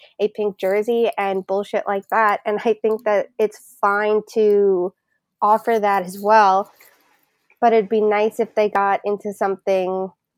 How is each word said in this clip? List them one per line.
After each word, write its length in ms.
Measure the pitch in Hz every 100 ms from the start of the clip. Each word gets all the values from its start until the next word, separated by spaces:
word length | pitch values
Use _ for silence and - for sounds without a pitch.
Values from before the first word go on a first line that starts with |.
| - -
a 100 | 214
pink 280 | - 208 190
jersey 540 | 190 202 214 233 226 -
and 280 | 196 190 190
bullshit 400 | 196 202 214 -
like 220 | 202 -
that. 320 | 208 214 202 -
And 140 | 208
I 80 | 233
think 320 | 214 220 220
that 240 | 214 202 - -
it's 380 | 214 - - -
fine 400 | 202 202 208 214 214
to 600 | 226 214 202 202 185 180 _ _ _ _ -
offer 360 | 208 220 240 226
that 260 | 202 196
as 140 | 180 196
well, 540 | 202 220 202 190 208 _ _ _ _ _ _ _ _ -
but 140 | 240
it'd 160 | 226 190
be 100 | 220
nice 400 | 214 208 214 -
if 140 | 220
they 160 | - 208
got 320 | 202 196 196
into 300 | 202 202 214
something 760 | 196 196 190 - 190 185 190 190 _ _